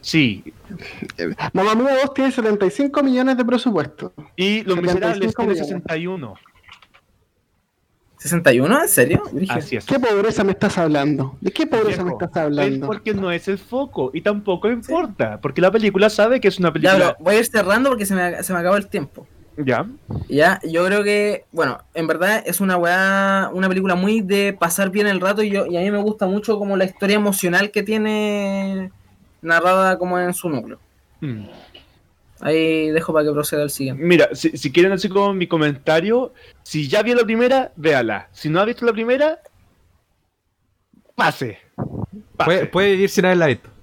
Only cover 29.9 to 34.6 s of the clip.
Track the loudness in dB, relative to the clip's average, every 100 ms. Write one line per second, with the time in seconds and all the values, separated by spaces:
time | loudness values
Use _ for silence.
29.9 | 2 -2 -2 -2 -4 -4 -6 -6 -16 _
30.9 | _ _ _ -8 -8 -12 -20 -20 -20 _
31.9 | _ _ _ _ _ -2 0 2 0 0
32.9 | 0 0 0 0 -2 -2 -2 -4 -4 -6
33.9 | -2 4 6 4 2 -4 -2